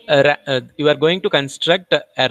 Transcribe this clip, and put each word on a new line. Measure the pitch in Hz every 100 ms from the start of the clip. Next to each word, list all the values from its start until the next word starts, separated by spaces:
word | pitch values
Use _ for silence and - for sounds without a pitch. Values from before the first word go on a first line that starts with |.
| -
a | 143
ra-, | 143 143 -
uh, | 131 120 -
you | 147
are |
going | 139 156 185
to | 202
construct | 147 139 - 156 185 -
a | 151 - - 131